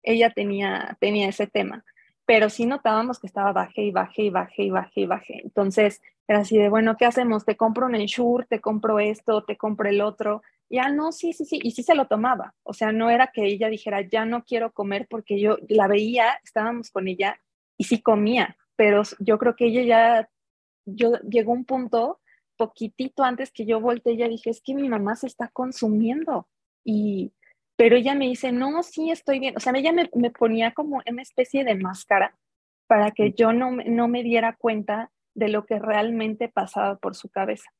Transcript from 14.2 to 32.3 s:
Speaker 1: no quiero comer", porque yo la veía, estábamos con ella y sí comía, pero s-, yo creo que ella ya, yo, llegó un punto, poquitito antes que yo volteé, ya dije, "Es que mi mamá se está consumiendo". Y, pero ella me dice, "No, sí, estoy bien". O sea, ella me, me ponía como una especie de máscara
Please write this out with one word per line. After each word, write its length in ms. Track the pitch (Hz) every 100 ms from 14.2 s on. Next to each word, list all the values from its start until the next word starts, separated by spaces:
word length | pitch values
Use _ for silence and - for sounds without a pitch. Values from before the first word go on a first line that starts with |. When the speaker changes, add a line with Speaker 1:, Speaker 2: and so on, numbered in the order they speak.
Speaker 1:
no 180 | 220 240
quiero 260 | - 233 226
comer", 360 | - 202 202 -
porque 300 | 226 - 202
yo 180 | 208 214 -
la 200 | 214 196
veía, 520 | 208 214 247 226 -
estábamos 480 | - 220 220 240 220
con 160 | 196 190
ella 320 | 180 196 - _ _ _ -
y 80 |
sí 160 | 208 226
comía, 560 | - 208 208 247 175 - _
pero 260 | - 208 202
s-, 140 | 208 -
yo 180 | 202 214
creo 160 | 240
que 100 | 233 240
ella 160 | 233
ya, 460 | 240 226 226 226 226 _ _ _ _ _
yo, 280 | - 208 233 240
llegó 300 | 208 233 214
un 120 | 240
punto, 540 | 247 262 240 233 254 370 _ _ _ _
poquitito 680 | 214 _ 220 - 262 -
antes 280 | 254 247 262
que 140 | -
yo 140 | 214 220
volteé, 380 | 240 240 240 233
ya 100 | 233
dije, 220 | 226 233
"Es 120 | 233
que 140 | -
mi 140 | 277 277
mamá 260 | 220 202
se 120 | 226 254
está 220 | - 233
consumiendo". 1000 | - 254 - 220 214 226 285 320 226 - _ _ _
Y, 500 | 226 214 208 196 196 _ _ _ _ -
pero 180 | 233
ella 200 | 240 247
me 120 | 277 262
dice, 240 | 247 262
"No, 320 | 247 269 320
sí, 280 | 339 - 320
estoy 280 | 339 - 269
bien". 160 | 262 233
O 20 |
sea, 120 | 254
ella 180 | 262 302
me, 160 | 339 349
me 180 | 240 240
ponía 420 | - 226 220 226
como 280 | 269 302 277 -
una 140 | 240
especie 420 | 262 - 247 277
de 120 | 254
máscara 600 | 196 190 190 - 196 196